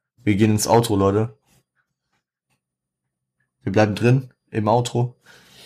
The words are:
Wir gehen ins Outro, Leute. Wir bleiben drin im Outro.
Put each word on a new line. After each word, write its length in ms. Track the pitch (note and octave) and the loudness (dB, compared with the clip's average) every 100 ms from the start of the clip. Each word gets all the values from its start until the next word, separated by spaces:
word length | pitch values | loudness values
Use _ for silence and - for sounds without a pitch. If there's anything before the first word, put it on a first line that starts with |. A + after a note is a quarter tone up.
| _ _ | _ _
Wir 100 | - | -4
gehen 160 | G2+ A2 | 0 0
ins 160 | G#2+ - | 0 2
Outro, 300 | A2+ A#2 G2+ | 2 2 0
Leute. 420 | G2 G2+ A2 - _ _ _ _ _ _ _ _ _ _ _ _ _ _ _ _ _ _ _ _ _ _ | 0 0 -4 -8 _ _ _ _ _ _ _ _ _ _ _ _ _ _ _ _ _ _ _ _ _ _
Wir 80 | - | -4
bleiben 240 | G2 G#2+ | 0 0
drin 380 | F#2+ A2+ C3 C3 _ _ | 0 0 0 -2 _ _
im 160 | A2 G#2+ | -6 -2
Outro. 540 | A#2 B2 A#2+ B2 - _ - _ - | -2 -2 -4 -6 -8 _ -20 _ -20